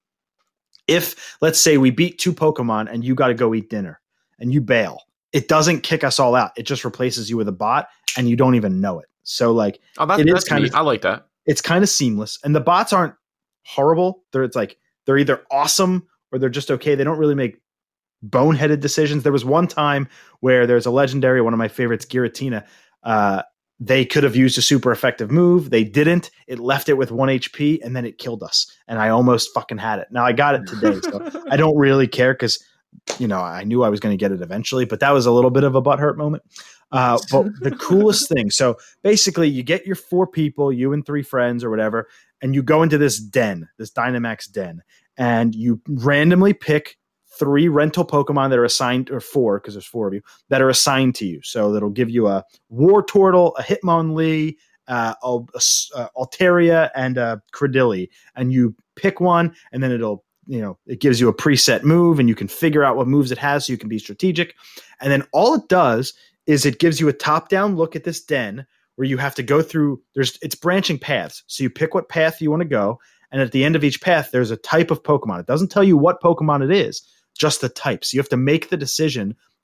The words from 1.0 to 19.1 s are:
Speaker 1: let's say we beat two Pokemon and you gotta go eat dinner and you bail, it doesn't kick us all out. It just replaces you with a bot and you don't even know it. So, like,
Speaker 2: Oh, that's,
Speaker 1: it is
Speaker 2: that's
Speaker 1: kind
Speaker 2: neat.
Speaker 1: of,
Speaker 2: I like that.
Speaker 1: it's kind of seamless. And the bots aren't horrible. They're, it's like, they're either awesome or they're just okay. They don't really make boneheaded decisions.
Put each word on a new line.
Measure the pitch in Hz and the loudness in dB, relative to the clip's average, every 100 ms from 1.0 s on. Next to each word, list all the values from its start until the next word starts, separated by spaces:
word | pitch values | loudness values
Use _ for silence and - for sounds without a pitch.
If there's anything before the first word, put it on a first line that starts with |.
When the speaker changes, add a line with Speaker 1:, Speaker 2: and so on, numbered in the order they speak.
| 170 - - - | -2 -10 -20 -2
Speaker 1:
let's | 160 156 | 0 2
say | 165 147 | 4 4
we | 131 | 4
beat | 117 175 - | 2 -2 0
two | 185 | -4
Pokemon | - 156 147 120 107 110 | 0 0 0 -2 -4 -4
and | 117 | -6
you | 123 | -4
gotta | 131 127 | 0 0
go | 117 117 | 2 0
eat | 110 101 | -2 -4
dinner | 110 90 - _ _ _ _ | -8 -8 -12 _ _ _ _
and | 120 | -2
you | 143 | -2
bail, | 117 120 95 - _ _ _ | 2 0 0 -6 _ _ _
it | 143 - | -4 2
doesn't | 156 156 160 | 2 2 0
kick | - 156 | -2 -2
us | 139 - | 0 2
all | 123 | 2
out. | 123 104 - | 2 0 -6
It | |
just | 117 139 | -8 -6
replaces | 120 - 127 117 107 | -8 -4 -4 -4 -6
you | 113 | -4
with | 104 | -4
a | |
bot | 92 104 139 - _ - - | -4 -2 -2 -4 _ -8 -2
and | 123 | 0
you | 120 | 2
don't | 127 123 | 4 4
even | 104 92 | 2 -2
know | 98 85 | -2 -6
it. | - _ | -12 _
So, | - - 117 | -12 -2 2
like, | 113 104 - _ - | 2 0 -4 _ -6
Speaker 2:
Oh, | 151 | 0
that's, | 185 | 2
Speaker 1:
it | 151 | 4
is | |
Speaker 2:
that's | 180 185 | 2 0
Speaker 1:
kind | 147 | 0
Speaker 2:
neat. | 139 | 0
Speaker 1:
of, | 139 | 0
Speaker 2:
I | |
like | 156 113 | 0 0
that. | 90 107 - _ - | -2 -4 -8 _ -2
Speaker 1:
it's | 143 | -2
kind | - 175 | 0 0
of | 202 | 2
seamless. | - 131 104 107 - | 0 -2 -2 -6 -8
And | 143 | -2
the | 151 | 0
bots | 131 180 226 | 2 0 2
aren't | 190 160 - _ _ _ _ | 0 0 -6 _ _ _ _
horrible. | - - 143 165 180 185 _ | -8 0 2 2 0 -4 _
They're, | 131 | -4
it's | 127 123 | -2 -4
like, | 104 - _ _ - | -6 -10 _ _ 0
they're | 139 | 2
either | 143 127 - | 2 -2 -2
awesome | 139 147 - 185 185 - _ _ | -2 0 2 0 0 -6 _ _
or | 131 | -4
they're | 131 | -2
just | 143 - | -4 -4
okay. | 127 151 | -4 0
They | 139 | 0
don't | 139 156 | 0 0
really | 151 | 0
make | 139 120 - _ _ _ _ _ _ 107 | 0 -4 -6 _ _ _ _ _ _ -4
boneheaded | 127 147 147 147 147 | 2 2 2 0 0
decisions. | 139 - 151 | 0 0 0